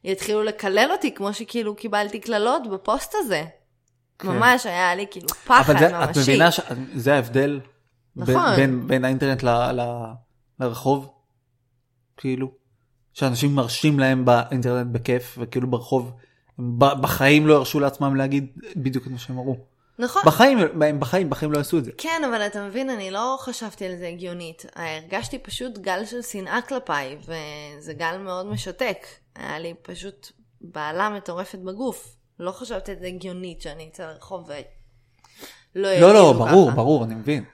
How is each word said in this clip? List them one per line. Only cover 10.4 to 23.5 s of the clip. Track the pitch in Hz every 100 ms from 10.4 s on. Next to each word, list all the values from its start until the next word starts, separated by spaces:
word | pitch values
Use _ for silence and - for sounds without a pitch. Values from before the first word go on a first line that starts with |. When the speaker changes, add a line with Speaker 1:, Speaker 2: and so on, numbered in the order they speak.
| _ -
Speaker 2:
לרחוב? | 127 117 135 139 139 _ _ _ _ _ _ _ _ _ _ -
כאילו? | 135 127 131 _ _ _ _ _ _
שאנשים | - 135 120 143
מרשים | 139 117 - 156 143
להם | 131 131
באינטרנט | 127 120 120 131 123 123 123
בכיף, | 117 117 123 123 -
וכאילו | 117 131 123
ברחוב, | 123 117 131 120 120 _ _ _ -
הם | 123 120
ב-, | 139 135
בחיים | 131 - 135 151 151
לא | 151
הרשו | 127 151
לעצמם | 139 - 139 135
להגיד | 135 139 135 - - 175
בדיוק | 131 131 131
את |
מה | 123
שהם | - 127
אמרו. | 127 120 - _ _ -
Speaker 1:
נכון. | 247 392 381
Speaker 2:
בחיים, | - 262 247 160 160
הם | 151 147
בחיים, | 135 185 170
בחיים | - 156
לא | 151
יעשו | 147 170
את |
זה. | 117 -
Speaker 1:
כן, | 320 330 285
אבל | 226 208
אתה | 208 202
מבין, | 220 262
אני | 233 190
לא | 196 247 262
חשבתי | 254